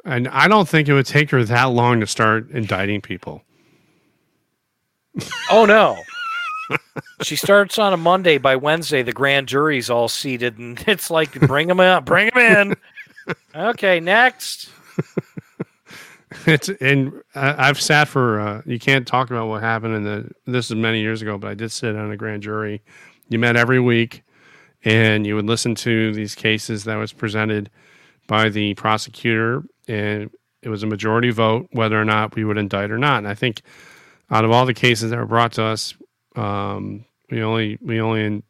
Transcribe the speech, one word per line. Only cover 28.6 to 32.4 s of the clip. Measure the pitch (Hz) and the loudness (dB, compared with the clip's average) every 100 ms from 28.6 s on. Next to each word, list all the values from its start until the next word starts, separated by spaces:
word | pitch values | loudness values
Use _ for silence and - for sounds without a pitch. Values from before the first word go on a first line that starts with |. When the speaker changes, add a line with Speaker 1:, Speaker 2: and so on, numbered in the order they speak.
| 104 | -2
Speaker 1:
prosecutor, | 101 110 110 - - 120 113 113 127 160 _ - | -2 -2 -2 -4 -6 -2 0 -2 -4 -8 _ -10
and | 107 104 104 104 - _ _ | -6 -4 -6 -8 -16 _ _
it | 120 | -10
was | 107 | -8
a | 107 | -6
majority | 104 107 113 123 | -4 0 2 2
vote | 113 113 113 180 | 2 0 0 -2
whether | 117 110 107 | -2 0 2
or | |
not | 107 107 107 | 2 2 0
we | - | -2